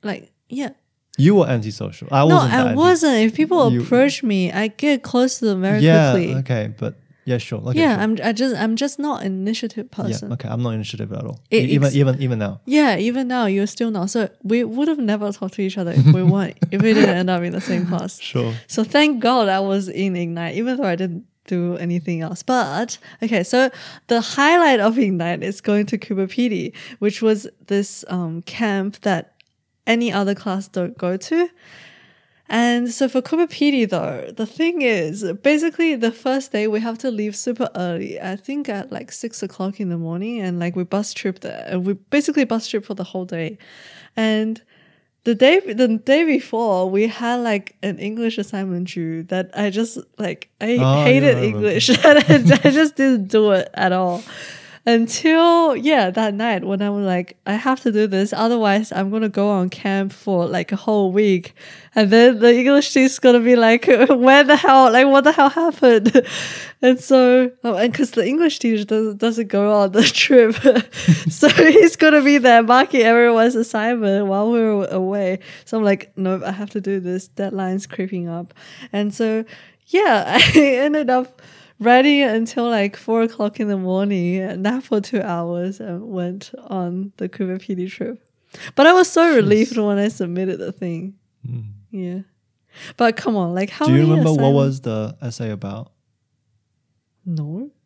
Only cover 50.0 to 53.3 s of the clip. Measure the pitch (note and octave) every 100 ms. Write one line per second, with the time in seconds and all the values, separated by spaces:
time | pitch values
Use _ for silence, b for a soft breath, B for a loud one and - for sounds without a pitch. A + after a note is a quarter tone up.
50 | - _ G#3 E3 - _ G#3+ B3 C3 C#3
51 | D3 C4 C#4+ A#3+ G#3 G#3 G#3 G3 B3 B3
52 | D#4+ D4 - D4+ B3+ C4+ D4+ C#4 D#4 -
53 | C4+ B3 F#3+